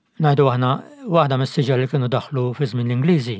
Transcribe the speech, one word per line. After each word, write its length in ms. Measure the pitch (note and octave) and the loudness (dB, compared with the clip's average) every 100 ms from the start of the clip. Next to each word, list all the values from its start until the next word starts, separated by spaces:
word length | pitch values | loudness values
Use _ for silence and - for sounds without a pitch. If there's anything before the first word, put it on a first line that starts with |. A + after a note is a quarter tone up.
| _ - | _ -2
ngħidu 240 | D3+ C#3+ C#3 | 0 4 4
aħna, 240 | B2 B2+ C#3 - - B3+ | 2 0 -2 -6 -16 0
waħda 280 | E3+ C#3 C3 | 2 2 0
mis-siġar 380 | C3 - B2+ B2+ | -2 -2 0 0
li 80 | C3 | 0
kienu 180 | D3 B2 | -2 0
daħlu 460 | A#2 - C3 B2 A#2+ | -2 -4 -4 -4 -2
fi 100 | C3 | -4
żmien 160 | A#2+ A#2+ | -2 -2
l-Ingliżi, 540 | B2+ D#3 E3+ A#2+ | 0 2 2 0